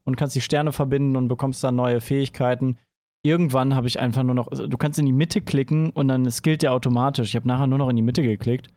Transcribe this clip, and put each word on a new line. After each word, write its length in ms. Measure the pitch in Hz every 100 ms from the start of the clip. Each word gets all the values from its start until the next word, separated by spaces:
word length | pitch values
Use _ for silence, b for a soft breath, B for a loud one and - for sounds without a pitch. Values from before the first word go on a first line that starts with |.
und 120 | - 127
kannst 200 | 143 131
die 60 |
Sterne 300 | - 147 151
verbinden 440 | 139 135 139 139 131
und 120 | 123
bekommst 360 | 123 135 131
dann 120 | 131 123
neue 260 | 123 120
Fähigkeiten. 760 | 117 139 135 - 127 123 131 123 b _ _ _
Irgendwann 520 | 147 170 170 131 131 135
hab 80 |
ich 160 | 123 -
einfach 240 | 123 123
nur 100 | 127
noch, 140 | 123 120
also 180 | - 107
du 100 | 127
kannst 220 | 151 147
in 80 | 143
die 60 |
Mitte 280 | 131 165 208
klicken 500 | - 139 131 156 160
und 180 | - 139
dann 200 | 131 127
skillt 300 | 117 - 156
der 100 | 143
automatisch. 560 | 127 127 120 135 139 110
Ich 60 | 120
hab 80 |
nachher 240 | 123 123 139
nur 100 | 135
noch 100 | 135
in 60 |
die 80 | 120
Mitte 180 | 113 123
geklickt, 440 | 131 104 120 123 -